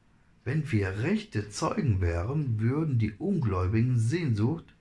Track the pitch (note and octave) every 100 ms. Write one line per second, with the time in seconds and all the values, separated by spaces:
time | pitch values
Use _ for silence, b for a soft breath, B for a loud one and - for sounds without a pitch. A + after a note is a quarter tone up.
0 | _ b b b - D3+ B2+ G#2+ F#2+ G2+
1 | C#3+ G#3+ - G#2+ - - D#3+ - C#3 F#2
2 | F2 E2+ G2+ D#3 C3+ G#2+ A#2 D3 D#3+ A#2
3 | G#2+ - F3+ F3 A2+ F#2 F#2 A2 B2+ A#2
4 | A2+ F3 D3+ G#2 A#2 E3 - -